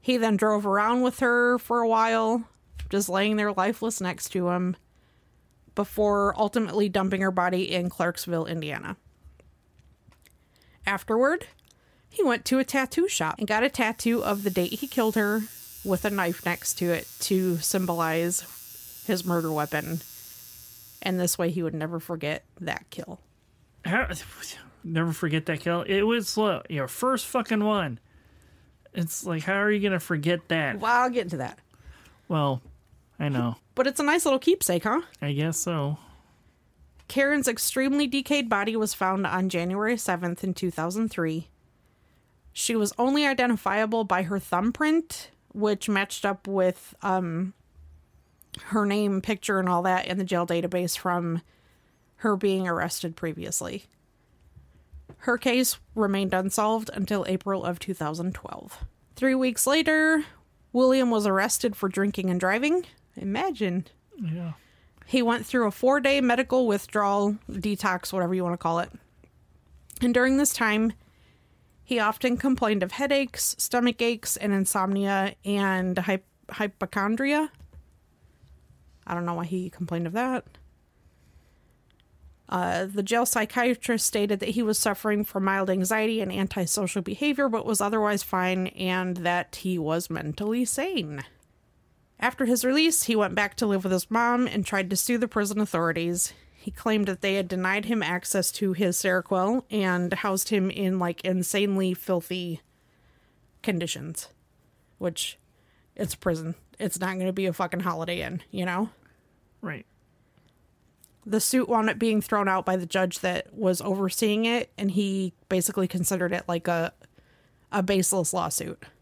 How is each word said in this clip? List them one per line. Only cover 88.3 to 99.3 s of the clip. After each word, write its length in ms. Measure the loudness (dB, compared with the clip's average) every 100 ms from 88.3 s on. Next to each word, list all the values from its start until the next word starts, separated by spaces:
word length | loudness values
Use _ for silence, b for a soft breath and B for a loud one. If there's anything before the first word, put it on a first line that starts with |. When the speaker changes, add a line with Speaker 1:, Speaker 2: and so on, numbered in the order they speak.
| 0 2 0 -2
Speaker 1:
and 500 | -2 -2 0 -2 -2
that 400 | 0 0 -2 -6
he 200 | -4 -2
was 320 | 0 -2 -2
mentally 540 | -6 -6 -4 -2 0
sane. 600 | 0 -2 -2 -2 -4 -8 -12 _ _ _ _ _ _ _ _ _
After 260 | -4 0 0
his 180 | 2
release, 400 | 2 4 4 2
he 120 | 2 2
went 180 | 2
back 220 | 0 -2 0
to 100 | 0
live 180 | 2
with 80 | 2
his 200 | 0 0
mom 340 | 0 2 2 2
and 160 | 0
tried 280 | -2 -2 0
to 40 | -2
sue 220 | 0 0
the 100 | 0
prison 320 | 0 -2 0
authorities. 720 | 0 0 0 0 -2 -2 -4 b b
He 160 | b -12
claimed 380 | -6 0 2 2
that 140 | 0
they 120 | 0
had 140 | 0 0
denied 380 | -2 0 -2 0
him 180 | 0
access 480 | 0 -2 -2 -2 -2
to 220 | 0 -2
his 220 | 2 0 2
Seroquel 680 | 2 0 0